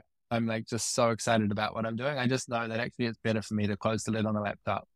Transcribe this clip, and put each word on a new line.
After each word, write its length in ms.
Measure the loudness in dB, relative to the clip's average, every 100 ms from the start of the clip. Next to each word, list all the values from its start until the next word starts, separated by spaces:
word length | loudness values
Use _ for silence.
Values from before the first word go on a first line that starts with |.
| -10 _ -4
I'm, 160 | 0 0
like, 220 | -2 -2
just 260 | -4 0
so 160 | 4 4
excited 420 | 4 4 4 4
about 220 | 2 -2
what 120 | -2 -4
I'm 100 | -2
doing. 220 | -2 0
I 100 | 0
just 220 | 0 0
know 180 | -4 -2
that 120 | -2
actually 260 | -4 -2 -4
it's 140 | -2
better 180 | 0 0
for 140 | 0 0
me 120 | 0
to 100 | 0
close 260 | 0 0
the 80 | 0
lid 140 | 0 0
on 100 | 0
the 60 |
laptop 460 | -2 -4 -4 -4 -6